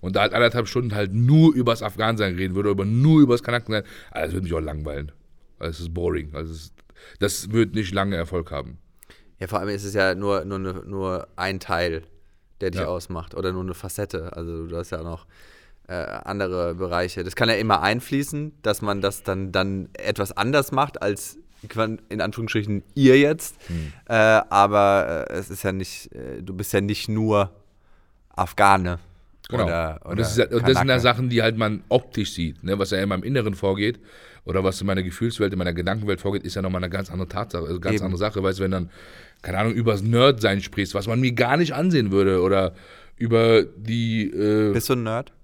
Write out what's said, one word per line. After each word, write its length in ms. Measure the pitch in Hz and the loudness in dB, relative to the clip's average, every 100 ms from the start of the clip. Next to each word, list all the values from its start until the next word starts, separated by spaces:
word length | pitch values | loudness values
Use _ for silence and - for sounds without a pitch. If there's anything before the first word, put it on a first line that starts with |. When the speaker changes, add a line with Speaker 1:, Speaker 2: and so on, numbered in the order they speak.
Speaker 1:
und 120 | 90 | -2
da 60 | 95 | 0
halt 140 | 104 | 2
anderthalb 340 | 113 120 117 110 | 4 2 2 -2
Stunden 260 | 127 123 | -2 -2
halt 200 | 107 101 | -2 -2
nur 400 | 101 120 156 160 | 2 6 8 8
übers 280 | 143 120 113 | 8 2 0
Afghansein 520 | 107 92 110 113 101 | -2 -2 -2 0 0
reden 200 | 87 92 | 0 -2
würde 180 | 92 101 | 0 0
oder 120 | 98 | 0
nur 380 | 98 113 143 160 | 0 4 6 8
übers 200 | 139 120 | 8 6
Kanakensein, 420 | - 120 117 107 - - - | 2 -4 -2 -4 -4 -16 -14
also 160 | - 78 | -6 -4
das 80 | |
würde 100 | 87 | -4
mich 80 | 92 | -2
auch 80 | 82 | -4
langweilen. 520 | 78 76 76 71 73 - _ - - - | -4 -6 -8 -8 -10 -14 _ -20 -20 -12
Also 120 | 82 | -10
es 100 | 80 | -8
ist 140 | 85 | -8
boring. 400 | 85 87 80 76 | -4 -2 -2 -4
Also 180 | 76 80 | -10 -10
es 120 | 80 | -12
ist, 100 | 78 - - - - - | -16 -20 -20 -20 -20 -4
das 300 | 101 - 92 | -2 -2 -2
wird 220 | 110 107 | 2 2
nicht 200 | 107 101 | 0 -2
lange 220 | 98 98 90 | -2 -2 -2
Erfolg 340 | 82 92 80 | -4 -4 -4
haben. 260 | 73 62 62 - _ - - - - | -8 -10 -14 -20 _ -20 -20 -20 -14
Speaker 2:
Ja, 80 | 92 | -6
vor 140 | 107 | -4
allem 100 | 98 | -4
ist 140 | 101 | -6
es 100 | 101 | -4
ja 200 | 101 95 | 0 2
nur, 300 | 92 101 98 | 2 0 -2
nur, 140 | 85 95 | -2 -6
ne, 240 | 95 90 - | -6 -8 -10
nur 400 | 98 95 90 - - | -6 -4 -4 -8 -6
ein 220 | 92 98 | -6 -4
Teil, 440 | - 87 87 80 80 - - _ _ - | -4 -2 -2 -4 -10 -20 -20 _ _ -6
der 100 | 95 | -6
dich 120 | 90 | -4
Speaker 1:
Ja. 40 | 82 | -4
Speaker 2:
ausmacht 480 | 90 - 87 82 | -6 -8 -10 -10
oder 160 | - 92 | -6 -4
nur 100 | 92 | -4
eine 120 | 92 | -6
Facette. 600 | 90 92 - 101 90 82 - | -8 -10 -8 -6 -6 -10 -10
Also 300 | 85 82 82 | -10 -8 -8
du 100 | 85 | -8
hast 140 | 85 | -8
ja 100 | 82 | -8
auch 40 | |
noch, 220 | 82 82 - - - - _ - _ | -8 -12 -14 -20 -20 -20 _ -20 _
äh, 60 | |
andere 800 | 90 80 52 - 101 95 90 85 85 | -8 -8 -10 -8 -4 -2 -2 -2 -2
Bereiche. 480 | 92 87 90 - | -4 -2 -2 -4
Das 100 | 87 | -8
kann 140 | - 117 | -2 0
ja 80 | 110 | 2
immer 240 | 110 98 | 2 2
einfließen, 680 | 90 113 - 135 143 147 151 - | 2 0 -2 -4 -2 -6 -8 -6
dass 200 | 113 104 | -2 -2
man 180 | 104 98 | -2 0
das 220 | 98 98 | -2 -2
dann, 260 | - 95 95 | -6 -4 -2
dann 360 | 92 95 98 90 | -2 -2 -4 -8
etwas 360 | - - 104 98 - | -8 -6 -4 -4 -2
anders 340 | 107 143 139 | 0 0 0
macht 320 | 135 143 - | -2 -2 -2
als 360 | 101 101 - - - _ 107 | -4 -4 -8 -16 -20 _ -12
quan-, 300 | 110 110 110 - | -2 -2 -2 -10
in 120 | 110 | -6
Anführungsstrichen 640 | 95 107 113 113 104 101 - | -6 -4 -4 -2 -2 -4 -4
ihr 240 | - 135 131 | 4 8 8
jetzt. 380 | 143 160 - - - | 6 0 -6 -14 -8
Speaker 1:
Hm. 260 | 85 78 73 _ | -6 -6 -12 _
Speaker 2:
Äh, 60 | |
aber, 1120 | 117 110 110 - 101 101 104 101 98 65 80 65 | 4 6 6 4 4 6 6 6 4 2 -2 -4
äh, 40 | |
es 160 | 85 98 | -6 -8
ist 140 | 98 | -6
ja 80 | 101 | -4
nicht, 400 | 95 92 - - | -4 -6 -10 -16
äh, 260 | - 62 64 | -16 -12 -12
du 140 | 90 | -10
bist 180 | 92 98 | -8 0
ja 80 | 101 | 0
nicht 280 | 101 104 - | 0 -2 -2
nur 420 | 107 110 104 95 - _ _ _ - _ _ _ | -2 2 2 2 -4 _ _ _ -20 _ _ _
Afghane 640 | - 92 - 101 98 90 87 - - _ - - | -6 -6 4 6 6 2 -4 -10 -20 _ -20 -8
Speaker 1:
Genau. 160 | 120 | -2
Speaker 2:
oder, 360 | 90 85 80 80 | 0 0 -2 -6
oder 80 | - | -8
Speaker 1:
Und 60 | 90 | -2
das 100 | 110 | 0
ist 60 | 110 | 2
ja, 60 | |
und 80 | 113 | 2
das 80 | 120 | 2
sind 80 | 123 | 2
ja 100 | 131 | 4
Speaker 2:
Kanake. 220 | 135 127 | 4 2
Speaker 1:
Sachen, 280 | 120 117 127 | 2 0 0
die 140 | 117 | 2
halt 160 | 110 110 | 0 0
man 240 | 107 107 - | -2 -2 0
optisch 440 | 120 - - 101 | 0 0 -6 -6
sieht, 300 | - 82 73 | -4 -6 -6
ne? 140 | 92 101 | -4 -2
Was 120 | 95 | 0
ja 80 | 95 | 0
in 60 | 101 | 0
meinem 140 | 95 | -2
Inneren 300 | - 135 107 | -2 -2 -2
vorgeht 440 | 95 98 95 104 123 - - - - | -2 -2 0 0 -2 -12 -20 -20 -20
oder 200 | - 90 | -4 0
was 160 | 95 92 | 0 0
in 60 | 98 | -2
meiner 160 | 95 | -2
Gefühlswelt, 500 | 90 82 90 - 104 | -2 -2 -4 0 -2
in 60 | 95 | 0
meiner 160 | 87 | -2
Gedankenwelt 460 | 85 87 104 104 95 | -2 -2 -2 -2 -2
vorgeht, 240 | 98 98 | -2 -4
ist 100 | 95 | -4
ja 80 | 92 | -4
nochmal 200 | 95 92 | -2 -2
eine 80 | 90 | -4
ganz 200 | 95 95 | -6 -6
andere 180 | 90 92 | -6 -6
Tatsache, 360 | 95 - - 78 | -6 -6 -6 -6
also 120 | 87 | -4
ganz 160 | 85 107 | -2 -2
Speaker 2:
Eben. 80 | |
Speaker 1:
andere 140 | 95 90 | -2 -2
Sache. 240 | 104 101 | -2 0
Weißt 180 | 95 95 | -2 0
du, 20 | |
wenn 80 | 95 | -2
dann, 200 | 92 87 - - - - _ | -2 -4 -10 -20 -20 -20 _
keine 160 | - 92 | -6 -2
Ahnung, 160 | 110 | 0
übers 260 | 110 117 104 | 2 0 0
Nerdsein 600 | 104 117 131 127 107 98 | 2 6 6 6 2 2
sprichst, 320 | 95 - 95 | -2 -4 -4
was 120 | 101 98 | -2 -2
man 140 | 117 | 0
mir 120 | 127 | 0
gar 240 | 117 123 147 | 2 2 2
nicht 180 | 170 | 0
ansehen 380 | 123 175 165 107 | 0 2 2 2
würde 280 | 98 98 92 | 2 4 4
oder 340 | 90 98 92 - - - - - | 4 2 0 -4 -20 -20 -20 -6
über 460 | 120 113 113 113 | 0 4 6 6
die, 680 | 92 - 107 117 117 113 104 | 4 -4 -4 -2 0 0 -2
äh 420 | - 104 107 107 | 0 2 4 4
Speaker 2:
Bist 160 | 104 - | 2 0
du 60 | |
ein 80 | 131 | 0
Nerd? 300 | 110 113 - _ | 0 -4 -6 _